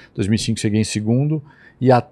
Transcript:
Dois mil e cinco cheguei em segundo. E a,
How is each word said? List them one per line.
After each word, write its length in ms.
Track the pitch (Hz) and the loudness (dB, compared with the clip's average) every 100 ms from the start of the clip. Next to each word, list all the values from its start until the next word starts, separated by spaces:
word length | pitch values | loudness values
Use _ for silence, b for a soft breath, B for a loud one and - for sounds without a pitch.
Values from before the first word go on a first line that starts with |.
| B - | B -6
Dois 120 | 98 | -2
mil 80 | 110 | 0
e 40 | |
cinco 200 | - 110 | -2 -4
cheguei 220 | 110 107 | -2 0
em 20 | 107 | -2
segundo. 560 | 110 107 120 147 156 - b b b | -2 -2 0 0 -4 -8 b b b
E 120 | 127 | 2
a, 120 | 123 - | 2 2